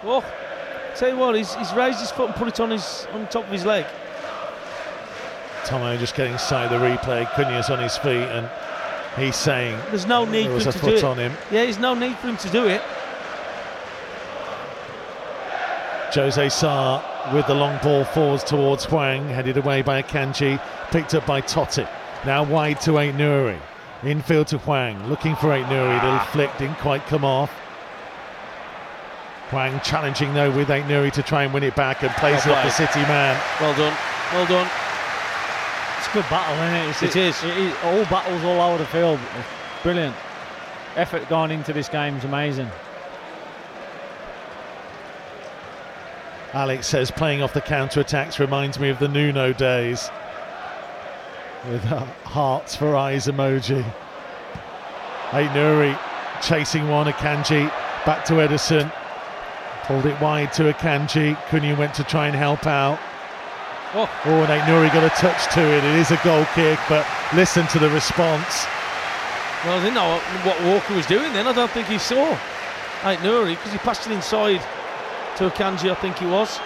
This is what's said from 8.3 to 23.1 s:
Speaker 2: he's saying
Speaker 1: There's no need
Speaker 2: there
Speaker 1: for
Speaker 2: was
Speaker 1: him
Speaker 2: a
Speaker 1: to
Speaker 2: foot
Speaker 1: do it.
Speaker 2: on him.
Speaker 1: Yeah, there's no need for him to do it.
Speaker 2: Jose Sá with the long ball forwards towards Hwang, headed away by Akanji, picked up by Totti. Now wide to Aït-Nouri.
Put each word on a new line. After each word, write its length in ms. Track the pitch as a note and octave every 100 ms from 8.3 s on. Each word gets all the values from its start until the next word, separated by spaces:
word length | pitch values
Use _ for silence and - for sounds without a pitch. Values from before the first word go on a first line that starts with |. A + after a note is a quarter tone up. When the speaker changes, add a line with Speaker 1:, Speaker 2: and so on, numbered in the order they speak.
| A#2 A#2 - - - - - - -
Speaker 2:
he's 200 | C3+ B2
saying 420 | - C3 A#2+ A2 -
Speaker 1:
There's 180 | G#3 F#3
no 180 | A#3+ A3+
need 220 | A3 A3
Speaker 2:
there 20 |
Speaker 1:
for 60 | B2+
Speaker 2:
was 80 | -
Speaker 1:
him 40 |
Speaker 2:
a 40 |
Speaker 1:
to 60 | B2+
Speaker 2:
foot 100 | D3
Speaker 1:
do 60 | A3
it. 60 |
Speaker 2:
on 140 | D3 B2
him. 140 | A#2+ C#3+ -
Speaker 1:
Yeah, 120 | G#3
there's 140 | B3 G3+
no 140 | B3
need 220 | B3 B3 B3
for 100 | B3
him 100 | A3+
to 120 | F#3+
do 160 | G3 A3+
it. 140 | G3 - - - - - - - - - - - - - - - - - - - - - - - - - - - - - - - - -
Speaker 2:
Jose 360 | D3 C#3 C#3 C#3+
Sá 840 | - D#3+ C#3 C3 C3 - - -
with 140 | C#3 C#3+
the 60 |
long 260 | C#3+ C#3+ C#3+
ball 220 | D3 C#3+
forwards 400 | C3+ - D3+ C#3
towards 400 | - C#3+ C#3 C#3 -
Hwang, 440 | D#3 C#3 C3+ C#3+
headed 260 | B2+ B2+ C3
away 260 | C#3 C3+
by 200 | C3+ C3+
Akanji, 580 | C3+ D3+ C3+ C3+ C#3+ C3+ - - -
picked 240 | E3+ D3+
up 120 | D#3 C3+
by 160 | C#3
Totti. 460 | C3 D#3+ C#3+ - A#2 - - - C3+
Now 180 | C#3
wide 380 | D3+ D#3 D3+ D3
to 100 | -
Aït-Nouri. 680 | D3+ D3